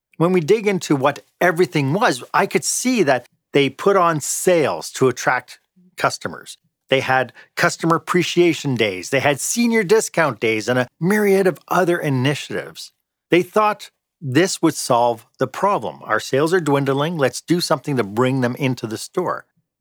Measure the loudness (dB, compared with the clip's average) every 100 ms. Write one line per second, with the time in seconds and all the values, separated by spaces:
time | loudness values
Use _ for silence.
0 | _ -2 2 2 2 2 2 -2 0 0
1 | 0 -2 -10 -2 0 2 0 0 0 0
2 | 0 -2 -2 -2 0 -2 -4 -4 0 2
3 | 2 0 -2 _ _ 0 0 0 2 4
4 | 2 0 -4 -2 2 2 2 -2 -8 0
5 | 0 0 -2 -2 -4 -20 _ _ _ -4
6 | -4 -2 -10 -12 -18 -20 _ _ -2 -2
7 | 2 0 0 -8 -14 -2 -2 0 0 0
8 | 0 0 0 2 2 2 -2 -2 -2 -4
9 | -4 0 0 -2 -4 -2 0 2 2 2
10 | 2 0 -2 0 -2 -2 0 -2 -2 -4
11 | -2 2 2 4 2 -2 -2 0 0 0
12 | 0 0 0 -2 -6 -8 -8 -14 -20 _
13 | _ _ 0 0 2 0 0 -2 -10 _
14 | _ _ -2 2 2 0 -2 -2 0 2
15 | 2 0 -8 -6 -6 -2 -2 0 -4 -10
16 | -4 -4 0 0 2 0 2 0 0 -2
17 | -2 0 -2 -2 -2 -2 0 -2 -2 -2
18 | -2 0 0 2 -2 -2 -2 -2 -6 -8
19 | -8 -6 -4 -6 -10 _ _ -4